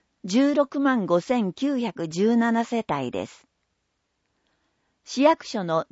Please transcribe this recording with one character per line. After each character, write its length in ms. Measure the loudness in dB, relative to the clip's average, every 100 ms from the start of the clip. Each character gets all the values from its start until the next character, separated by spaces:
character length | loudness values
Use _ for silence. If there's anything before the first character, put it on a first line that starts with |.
| _ _
十 300 | -2 2 4
六 260 | 2 0 0
万 260 | 0 0 2
五 140 | 0
千 320 | 2 0 -2
九 260 | -2 -2 -2
百 300 | -4 -6 -6
十 280 | 0 2 2
七 280 | 2 0
世 200 | -2 -4 -4
帯 240 | -4 -4
で 140 | -6 -10
す。 200 | -14 _ _ _ _ _ _ _ _ _ _ _ _ _ _ _ _
市 180 | -8 2
役 220 | 2 2 -2
所 160 | -6
の 240 | -2 -2 -2